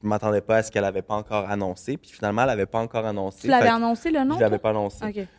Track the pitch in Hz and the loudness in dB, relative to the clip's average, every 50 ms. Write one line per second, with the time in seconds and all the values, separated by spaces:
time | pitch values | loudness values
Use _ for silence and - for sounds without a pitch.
0 | - 107 107 107 - 107 104 101 - - 110 113 110 - - 107 98 98 95 98 | -2 -2 -2 0 0 0 0 0 2 2 2 2 2 2 0 0 0 0 0 -2
1 | - - 107 104 107 - 110 104 98 95 104 101 98 92 90 - - - 135 165 | -4 -4 -4 -6 -4 -2 -2 -2 -2 -2 -2 -2 -2 -4 -4 -6 -8 -8 -8 -8
2 | - - - - - 104 101 110 127 135 123 104 98 98 - 113 113 117 - 117 | -10 -14 -10 -6 -4 -2 2 2 2 2 2 0 -2 -2 -2 -4 -4 -2 -2 -4
3 | 110 110 104 101 98 95 98 - - - 262 247 226 226 226 226 233 233 233 226 | -4 -2 -4 -4 -4 -6 -8 -6 0 2 4 6 6 4 4 4 2 0 -2 -2
4 | - 339 320 302 269 262 - - 113 107 107 - - 110 107 107 104 101 - - | -2 -2 0 0 0 0 2 2 2 2 2 2 0 0 0 0 -2 -4 -4 -6
5 | 110 107 101 104 95 - _ | -8 -8 -8 -8 -10 -12 _